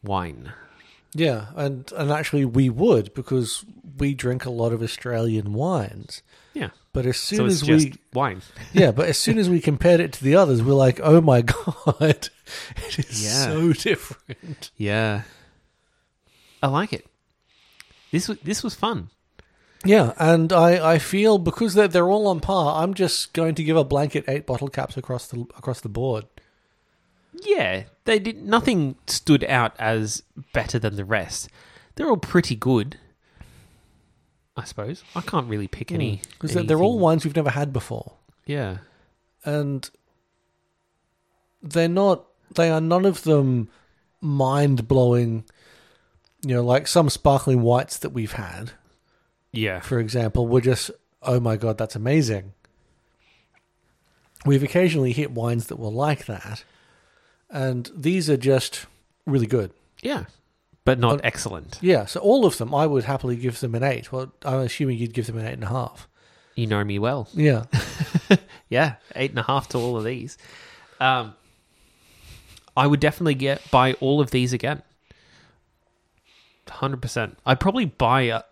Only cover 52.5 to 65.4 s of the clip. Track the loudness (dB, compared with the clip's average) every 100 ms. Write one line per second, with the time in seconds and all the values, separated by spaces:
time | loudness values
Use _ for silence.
52.5 | -20 _ _ _ _ _ _ _ _ _
53.5 | _ _ _ _ _ _ _ _ _ 0
54.5 | 2 2 2 2 2 0 -2 -4 -4 -2
55.5 | -4 -6 -8 -8 -4 -2 -2 -6 -14 -12
56.5 | -14 -16 _ _ _ _ _ _ _ _
57.5 | -6 -4 -4 -8 -4 -2 0 0 0 2
58.5 | 2 0 -10 -16 _ _ _ -2 0 2
59.5 | 0 -2 _ _ _ -6 -6 -8 _ _
60.5 | _ _ _ 0 2 2 2 -2 -4 -10
61.5 | -10 -14 -4 2 2 0 -2 2 4 4
62.5 | 0 -4 0 2 0 -2 -4 -4 -4 -4
63.5 | -4 -6 -2 -2 -4 -6 -10 -10 _ -4
64.5 | -2 -2 -2 -2 -2 -4 -4 -6 -8